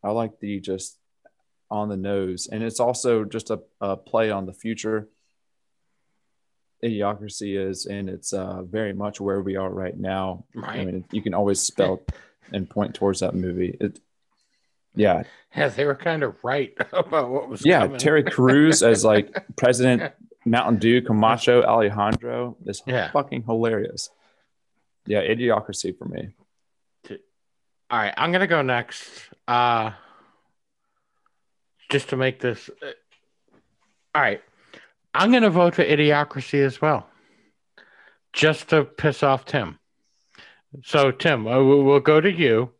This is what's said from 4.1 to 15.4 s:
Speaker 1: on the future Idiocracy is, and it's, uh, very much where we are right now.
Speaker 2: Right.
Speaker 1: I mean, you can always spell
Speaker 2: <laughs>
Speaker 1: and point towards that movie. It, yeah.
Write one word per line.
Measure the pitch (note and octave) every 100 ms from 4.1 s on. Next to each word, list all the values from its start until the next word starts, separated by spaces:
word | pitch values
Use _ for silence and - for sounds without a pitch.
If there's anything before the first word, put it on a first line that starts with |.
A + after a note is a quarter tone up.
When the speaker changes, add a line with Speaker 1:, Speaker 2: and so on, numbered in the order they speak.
| A2+ A2
Speaker 1:
on | G2+ F#2
the |
future | F#2+ A2+ A2+ A2 A2 G#2+ _ _ _ _ _ _ _ _ _ _ _ _ _ _ _ _ _
Idiocracy | A#2 G#2+ G2+ G2+ G#2 - G#2 G2
is, | F#2+ F#2 -
and | G2+ G2
it's, | F#2 -
uh, | G2 F#2 F#2
very | F2+ G#2+ A2
much | G2 G2+ G#2
where | G2 G2
we | F#2+ F#2+
are | F#2+
right | F#2+ F#2 -
now. | F#2 F#2+ F#2+ F2+ -
Speaker 2:
Right. | - G2 -
Speaker 1:
I |
mean, | F#2 F#2 F2
you | G#2+
can | G#2+
always | F#2+ G2+ F#2+
spell | - - F#2 F#2 - - -
Speaker 2:
<laughs> | _ _
Speaker 1:
and | G2+ F2+
point | - G#2
towards | - G2+ F#2+
that | F#2
movie. | F#2 F#2 F2+ F2+ -
It, | G#2 - _ _ _ _ _ _ _ _ _
yeah. | - G#2 F2 - -